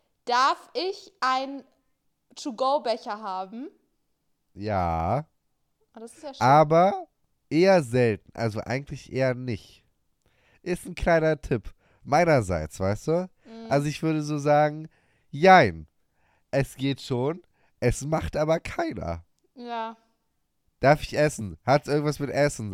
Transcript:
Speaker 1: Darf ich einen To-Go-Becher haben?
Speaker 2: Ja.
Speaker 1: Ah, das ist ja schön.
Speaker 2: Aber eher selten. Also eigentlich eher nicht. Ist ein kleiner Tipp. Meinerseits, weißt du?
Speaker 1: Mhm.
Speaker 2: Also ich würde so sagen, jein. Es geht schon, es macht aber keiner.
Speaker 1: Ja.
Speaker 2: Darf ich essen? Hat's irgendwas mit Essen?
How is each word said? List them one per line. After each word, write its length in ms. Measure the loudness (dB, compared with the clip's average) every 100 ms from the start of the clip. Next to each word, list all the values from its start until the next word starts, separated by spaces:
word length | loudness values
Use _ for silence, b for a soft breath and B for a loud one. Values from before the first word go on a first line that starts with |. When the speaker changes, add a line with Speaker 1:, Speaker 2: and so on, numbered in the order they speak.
| _ _ -2
Speaker 1:
Darf 440 | 0 2 0 -6
ich 400 | -8 -8 -8 -14 -6
einen 420 | -4 -2 -4 -12 -18 _ _ _ _ _ _ -14
To-Go-Becher 840 | -10 -4 0 0 -2 -6 -6 -10
haben? 480 | -8 -10 -10 -12 -16 -18 _ _ _ _ _ _ _ -10
Speaker 2:
Ja. 720 | -4 -2 -2 -2 -2 -4 -6 _ _ _ _ _ _
Speaker 1:
Ah, 60 | -20
das 140 | -20
ist 100 | -18
ja 100 | -14
schön. 80 | 0
Speaker 2:
Aber 680 | 4 6 6 4 4 0 -8 _ _ _ -4
eher 340 | 2 4 4
selten. 460 | 4 2 2 0 _
Also 260 | -6 -4 -4
eigentlich 500 | -6 -8 -8 -16 -8
eher 220 | -2 -2 -2
nicht. 480 | -6 -8 -10 _ _ _ _ _ _ _ _ _
Ist 220 | -8 -8 -8
ein 80 | -4
kleiner 440 | 2 2 2 -2
Tipp. 320 | -2 -4 -6 -18 _ _
Meinerseits, 760 | -2 2 4 4 2 -4 -4 -4
weißt 280 | -2 -2 -2
du? 220 | -2 -4 _ -20
Speaker 1:
Mhm. 220 | -16 -2
Speaker 2:
Also 160 | -2 -2
ich 140 | -4
würde 220 | -2 -2
so 160 | -4 -4
sagen, 500 | 2 4 2 -2 -14 _ _ _ _
jein. 580 | 4 10 10 8 2 -12 _ _ _ _ _ _
Es 240 | -2 -2 -4
geht 260 | -4 -4
schon, 420 | -4 -4 -4 -6 -12 _ _ -4
es 240 | -2 -2
macht 320 | -2 -4 -4 -4
aber 240 | -2 -2
keiner. 640 | -4 -6 -6 -6 -8 -10 -12 _ _
Speaker 1:
Ja. 420 | -20 -12 -10 -10 -12 _ _ _ _ _ _ _ _
Speaker 2:
Darf 220 | 2 2
ich 100 | 0 -2
essen? 400 | -2 -2 -12 -6 0
Hat's 240 | 0 0
irgendwas 300 | -2 -2 -4
mit 100 | -4
Essen? 440 | -2 -2 -2 -12